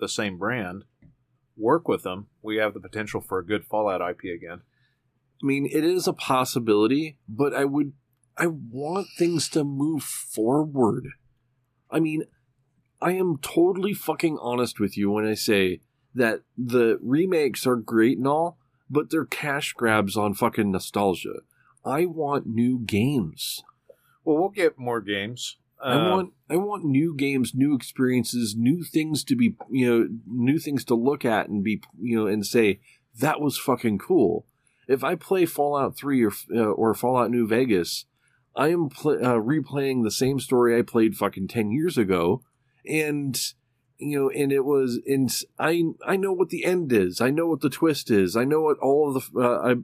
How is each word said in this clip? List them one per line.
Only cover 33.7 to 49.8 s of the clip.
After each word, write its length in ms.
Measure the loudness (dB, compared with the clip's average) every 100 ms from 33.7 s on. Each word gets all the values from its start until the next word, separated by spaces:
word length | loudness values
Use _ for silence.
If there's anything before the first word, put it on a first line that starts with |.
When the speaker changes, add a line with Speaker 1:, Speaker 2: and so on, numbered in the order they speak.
| 0 0 -2
Speaker 2:
cool." 460 | 2 4 4 2 -6 _ _ _ -2
If 160 | -2
I 100 | 0
play 320 | -4 -2 0 0
Fallout 500 | 0 0 0 -2 -4
three 280 | -2 2
or, 80 | 2 0 -4
uh, 120 | 0 0
or 220 | 2 2
Fallout 360 | 2 0 2 2
New 160 | 2 2
Vegas, 600 | 2 2 2 0 -6 -12 _ _ _ _ -2
I 120 | 0
am 200 | 2 0
pl-, 360 | -2 -2 0
uh, 100 | 2 2
replaying 680 | 2 -2 -2 -4 -2 0
the 80 | 0
same 300 | 0 0 0
story 360 | 2 4 6 4
I 60 |
played 340 | 2 2 2 2
fucking 300 | -2 -2 -6
ten 240 | -2 -2
years 260 | 0 0 0
ago, 460 | 2 2 2 0 -4 _ _ _ -6
and, 500 | -2 -2 -2 -4 -4 -8 -10 _ _ _ _
you 200 | -6 0
know, 120 | 0
and 200 | 0 0
it 140 | 2
was, 340 | 2 2 2 -2 -2
and 220 | 0 0
s-, 160 | -2 -8 -4
I, 240 | 0 0 0 -4 -2
I 100 | -2
know 160 | 0
what 160 | -2 -2
the 160 | -2
end 260 | -2 -2 2
is. 280 | 2 2 0
I 80 | 0
know 160 | 0 0
what 140 | 0
the 80 | -2
twist 400 | 0 0 0 2
is. 240 | 2 2
I 100 | 2
know 180 | 0 2
what 160 | 2 0
all 360 | 2 4 2
of 160 | 0 -4
the, 80 | 0
uh, 340 | 0 2 2 0